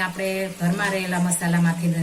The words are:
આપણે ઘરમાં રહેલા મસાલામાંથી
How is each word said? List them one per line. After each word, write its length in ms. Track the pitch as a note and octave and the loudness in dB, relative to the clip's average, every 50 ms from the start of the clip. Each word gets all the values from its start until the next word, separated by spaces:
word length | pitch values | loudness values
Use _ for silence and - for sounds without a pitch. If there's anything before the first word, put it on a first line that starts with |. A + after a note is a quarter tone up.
આપણે 280 | F#3+ F#3 E3+ F#3+ F#3+ F#3+ F#3+ F#3+ F#3+ F#3+ F3+ - | -2 -4 -4 -4 -4 -2 -2 -2 -4 -4 -4 -2
ઘરમાં 300 | F3 E3+ F#3 G#3 G3+ G3 | 0 0 2 0 0 0
રહેલા 360 | G3 F#3+ F#3 F3+ F3+ F3 F3 F3+ | 0 -2 -2 -2 0 0 2 2
મસાલામાંથી 640 | F3 - F3 E3+ E3+ F3 E3+ E3+ E3+ E3+ E3+ F3 D#3+ E3+ | 0 0 0 2 2 4 4 2 2 0 0 0 0 0